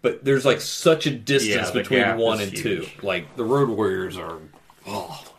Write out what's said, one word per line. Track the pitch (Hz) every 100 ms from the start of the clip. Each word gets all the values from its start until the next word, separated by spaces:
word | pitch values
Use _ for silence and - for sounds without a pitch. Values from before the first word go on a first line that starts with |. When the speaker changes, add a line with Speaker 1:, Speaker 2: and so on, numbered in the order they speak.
Speaker 1:
But | 123 117
there's, | 135 135 135
like, | 117
such | - - 170 160 156
a |
distance | 127 104 139 110 98
Speaker 2:
Yeah, | 90
the | 117
Speaker 1:
between | 95 101
Speaker 2:
gap | 101 90
Speaker 1:
one | 113 110
Speaker 2:
is | 98
Speaker 1:
and | 98
Speaker 2:
huge. | 113 92 82 -
Speaker 1:
two. | 101
Like, | 90 80 -
the |
Road | 113 139 135
Warriors | 107 104 92 92 90
are, | 82 82 78 - _ _ -
oh, | 101 90 - -